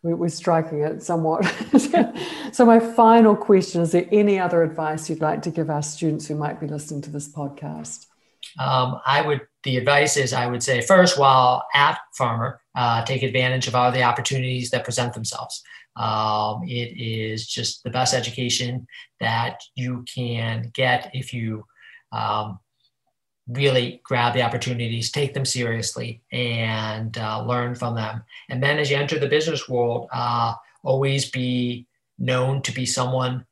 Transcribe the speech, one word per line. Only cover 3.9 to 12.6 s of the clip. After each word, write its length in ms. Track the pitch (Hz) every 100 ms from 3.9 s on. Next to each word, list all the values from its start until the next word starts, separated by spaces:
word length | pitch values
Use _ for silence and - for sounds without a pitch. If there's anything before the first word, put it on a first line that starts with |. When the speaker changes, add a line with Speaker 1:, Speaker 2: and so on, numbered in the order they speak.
Speaker 1:
there 160 | 175 175
any 260 | 208 208 196
other 240 | 175 170
advice 460 | 160 160 156 156 156
you'd 100 | 156
like 220 | 156 156
to 100 | 170
give 180 | 160 151
our 140 | 147
students 420 | 147 - 165 151 -
who 100 | 151
might 260 | 147 -
be 60 | 147
listening 340 | 147 151 151
to 80 | 151
this 200 | 147 147
podcast? 760 | - 139 - 151 156 151 - _ _ _ _ - -
Speaker 2:
Um, 440 | 135 131 127 135 131
I 160 | 143
would, 200 | 151 139 - _
the 120 | - 127
advice 400 | 120 143 147 147
is, 160 | 127
I 160 | 127 123
would 160 | 123
say, 160 | 120 123
first, 400 | 120 190 180 -
while 460 | 139 131 127 127 -
at 260 | 143 143 160 - -
Farmer, 440 | 123 113 113 -